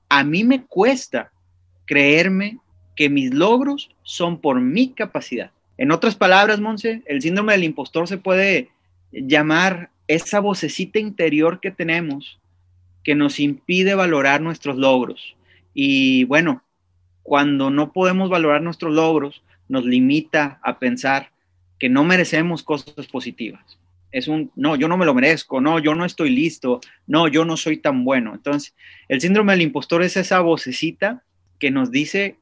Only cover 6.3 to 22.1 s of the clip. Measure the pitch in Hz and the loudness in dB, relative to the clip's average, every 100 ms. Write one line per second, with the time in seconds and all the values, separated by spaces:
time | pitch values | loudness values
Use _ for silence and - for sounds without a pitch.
6.3 | 190 208 208 214 214 226 226 - 143 156 | 4 4 2 -2 -4 -6 -6 -6 -4 -2
7.3 | 190 214 202 160 147 127 160 175 190 190 | -2 2 2 0 -4 -6 -6 -4 -4 -2
8.3 | 185 196 170 - _ _ _ _ - 131 | 0 2 0 -4 _ _ _ _ -10 0
9.3 | 151 151 160 190 175 170 _ - 160 - | 2 2 2 0 -2 -10 _ -2 -2 0
10.3 | 208 202 190 147 - 95 220 214 202 165 | -2 0 -2 -6 -6 -4 -4 -4 -2 0
11.3 | 151 160 180 196 190 165 165 160 139 - | 2 0 -2 -8 -6 -4 -2 -4 -8 -12
12.3 | - _ _ _ _ _ _ - 147 143 | -20 _ _ _ _ _ _ -2 0 0
13.3 | 139 147 135 - 180 190 196 180 151 139 | 0 -2 -4 -2 0 2 2 2 2 2
14.3 | 143 165 156 143 127 135 131 113 - - | 0 -2 -6 -6 0 2 2 0 -8 -18
15.3 | - _ _ _ - 139 135 135 131 123 | -20 _ _ _ -4 0 2 4 2 4
16.3 | 147 165 127 _ _ _ _ _ _ - | 2 2 -2 _ _ _ _ _ _ 0
17.3 | 143 143 139 135 143 151 185 185 185 190 | 2 2 2 0 0 0 0 0 2 0
18.3 | 180 156 147 170 160 165 156 160 156 143 | 2 2 0 -2 -6 -2 2 2 2 -2
19.3 | - _ _ - 131 120 127 131 151 156 | -10 _ _ -6 -4 0 2 2 0 0
20.3 | 156 143 135 123 123 127 123 135 139 - | -2 -2 -4 -8 -4 -4 -2 -2 -2 -6
21.3 | _ _ _ _ - 131 131 160 | _ _ _ _ -6 0 2 4